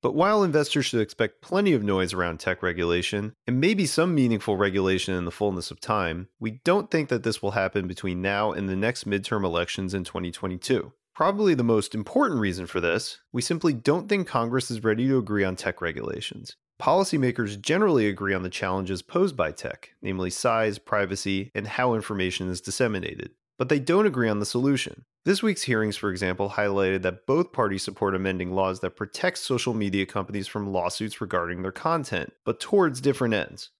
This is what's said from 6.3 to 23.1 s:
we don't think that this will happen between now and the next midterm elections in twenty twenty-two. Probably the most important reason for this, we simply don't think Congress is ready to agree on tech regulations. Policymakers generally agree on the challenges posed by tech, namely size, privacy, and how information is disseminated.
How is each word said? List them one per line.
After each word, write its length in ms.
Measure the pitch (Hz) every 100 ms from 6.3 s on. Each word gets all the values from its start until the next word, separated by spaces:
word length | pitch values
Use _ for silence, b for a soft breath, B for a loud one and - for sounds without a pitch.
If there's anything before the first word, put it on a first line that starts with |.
| _
we 180 | 110 120 -
don't 260 | 190 196
think 160 | 165 147
that 160 | 120
this 180 | 117 110
will 100 | 98
happen 360 | 101 95 104 90
between 340 | 90 98 87
now 300 | 95 101 107
and 160 | 87 98
the 80 | 95
next 320 | 107 123 -
midterm 380 | 101 98 110 98
elections 480 | 85 85 - 95
in 100 | 95
twenty 280 | 87 92 90
twenty-two. 600 | 85 95 92 - 127 73 _ _
Probably 400 | - 160 202 208
the 100 | 147
most 320 | 120 110 98 113
important 460 | 104 - 277 143
reason 240 | 104 90 85
for 160 | 92
this, 380 | 85 90 - - _
we 100 | 123
simply 300 | 120 170 165
don't 380 | 131 117 160 202
think 180 | 208 180
Congress 420 | 123 117 127 127
is 140 | 113
ready 240 | 110 110 131
to 100 | 135
agree 280 | 104 104 95
on 100 | 92
tech 240 | - -
regulations. 760 | 85 76 55 - - - - - _ _
Policymakers 840 | - 165 190 156 127 120 107 101
generally 440 | 101 165 214 147 107
agree 280 | 95 98
on 100 | 95
the 60 | 92
challenges 520 | - 98 95 92 95
posed 360 | - 175 190 135
by 160 | 80
tech, 380 | 73 - - - _
namely 280 | - 95 92
size, 480 | - 127 113 110 104
privacy, 720 | - 107 98 98 - 98 98 107
and 120 | 104
how 260 | - 127
information 560 | 113 101 101 92 90 92
is 100 | 90
disseminated. 680 | - - 123 101 80